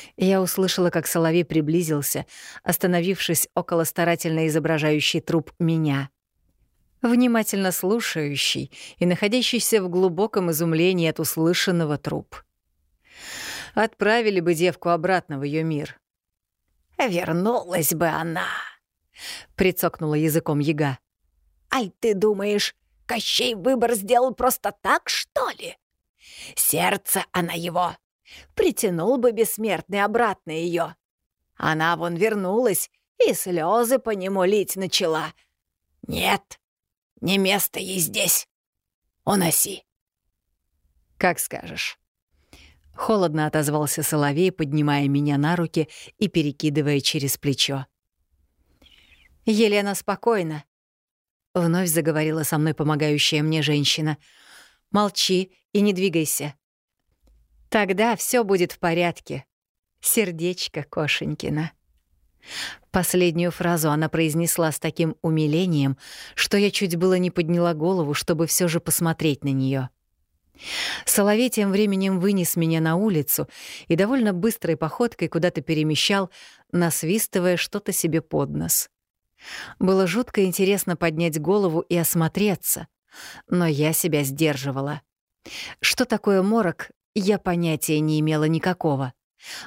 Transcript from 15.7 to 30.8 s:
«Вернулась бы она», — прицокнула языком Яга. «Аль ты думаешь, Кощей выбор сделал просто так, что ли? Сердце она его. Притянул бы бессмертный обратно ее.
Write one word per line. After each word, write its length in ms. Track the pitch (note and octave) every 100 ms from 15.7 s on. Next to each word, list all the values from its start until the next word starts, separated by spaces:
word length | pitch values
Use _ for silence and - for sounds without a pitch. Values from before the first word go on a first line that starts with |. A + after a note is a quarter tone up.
| D3+ - - _ _ _ _ _ _ _ _ _ -
«Вернулась 960 | B3+ F3 - E3 G3+ A#3+ F3 F3 D#3
бы 140 | D#3+ E3
она», — 400 | D#3 E3 E3 F3+ - - - _ _ _ - - - - -
прицокнула 600 | F#3 E3+ F3 - D#3 D3+
языком 440 | D#3 D#3 - D3
Яга. 400 | D3 D3+ D3 B2+ _ _ _ _ _ _ -
«Аль 180 | C4 G3+ -
ты 140 | A#3
думаешь, 640 | F#3+ G#3+ G3 G3+ G#3 - - _ _ -
Кощей 500 | A#3 - - B3 A3
выбор 380 | F3+ C4 A#3
сделал 400 | A#3 G3 A#3+ C4
просто 400 | - B3 - G#3 -
так, 280 | G3 D#4 -
что 400 | - - - B4+
ли? 280 | A4+ B4 - _ _ _ _ - - - -
Сердце 680 | - D#3 F3+ G3 - G3 -
она 220 | F3+ E3+
его. 420 | E3+ F3 E3+ F3 D#3+ _ _ _ - - -
Притянул 640 | F#4+ G#3+ G#3+ F3 F3+ C4
бы 140 | A#3+
бессмертный 720 | A3+ A3 - A3 E3 - G3
обратно 480 | G3+ A3 A#3+ C#4+ -
ее. 420 | D#3 E3+ E3+